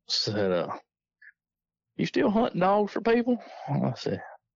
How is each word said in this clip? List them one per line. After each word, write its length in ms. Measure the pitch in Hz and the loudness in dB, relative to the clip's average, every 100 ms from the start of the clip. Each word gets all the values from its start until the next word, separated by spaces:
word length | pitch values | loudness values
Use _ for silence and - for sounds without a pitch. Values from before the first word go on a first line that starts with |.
| - | -6
said, 440 | - - 107 98 | -4 -2 0 0
uh, 260 | 87 80 - _ _ _ _ - _ _ _ _ _ _ - | 0 -2 -8 _ _ _ _ -20 _ _ _ _ _ _ -6
"You 100 | 170 | -2
still 240 | - 269 | 2 2
hunting 300 | 202 247 175 | 4 2 2
dogs 300 | 185 202 208 | 2 2 2
for 100 | - | -2
people?" 400 | 226 233 233 240 - - - | 2 2 2 -2 -4 -14 -4
And 180 | 139 131 | -2 0
I 80 | |
said, 280 | 120 - 101 - - _ | -2 -4 -6 -8 -20 _